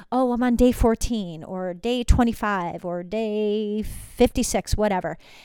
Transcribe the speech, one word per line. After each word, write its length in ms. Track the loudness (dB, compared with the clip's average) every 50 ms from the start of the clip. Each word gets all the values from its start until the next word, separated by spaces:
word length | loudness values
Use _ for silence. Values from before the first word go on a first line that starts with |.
| -10 -4 0
Oh, 200 | 0 0 2 0
I'm 100 | 0 0
on 140 | 2 4
day 160 | 6 6 4 4
fourteen 720 | 4 2 2 2 2 0 -2 -2 -4 -6 -6 -8 -12 -12
or 280 | -10 -8 -6 -6 -6 -6
day 300 | -6 -4 -4 -2 0 2
twenty-five 840 | 4 4 4 4 2 0 -2 -2 -2 -2 -2 -4 -4 -6 -8 -8
or 180 | -8 -8 -8 -8
day 800 | -6 -6 -4 -4 -2 -2 -2 -2 0 0 -2 -2 -2 -4 -4 -4
fifty-six, 960 | -6 -8 -10 -14 -8 0 2 2 4 4 2 -2 0 -2 -2 -2 0 0
whatever. 420 | 2 2 2 0 0 -2 -4 -6 -10 -12 -20 -20 -20 -20